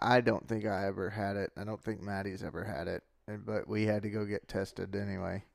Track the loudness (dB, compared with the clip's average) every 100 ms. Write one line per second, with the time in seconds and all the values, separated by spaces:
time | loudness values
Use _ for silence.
0 | 6 8 6 2 0 -2 2 2 0 0
1 | -2 -2 -2 0 -2 -4 -6 -6 -4 -4
2 | -4 -4 -2 -4 -6 -6 -4 -4 -2 -4
3 | -6 _ -10 -8 -2 -2 0 2 4 4
4 | 2 -2 -2 -2 -2 -2 -2 -4 -4 -2
5 | -2 -2 -2 -4 -6